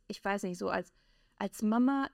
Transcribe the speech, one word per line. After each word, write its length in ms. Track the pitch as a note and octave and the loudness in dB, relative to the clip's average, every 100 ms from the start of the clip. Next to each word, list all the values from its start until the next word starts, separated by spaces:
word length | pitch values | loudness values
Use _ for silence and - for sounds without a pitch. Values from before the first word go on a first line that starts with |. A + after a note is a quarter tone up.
| - | -12
ich 160 | G#3 | -6
weiß 200 | G3 G3 | -2 -2
nicht, 140 | F#3 F3 | -2 -4
so 120 | G3 | -2
als, 240 | F3+ F3+ _ _ _ _ - | -2 -4 _ _ _ _ -8
als 240 | G3+ - | -6 0
Mama 460 | G#3+ A3+ B3+ C#4 C4+ | 2 4 4 2 -2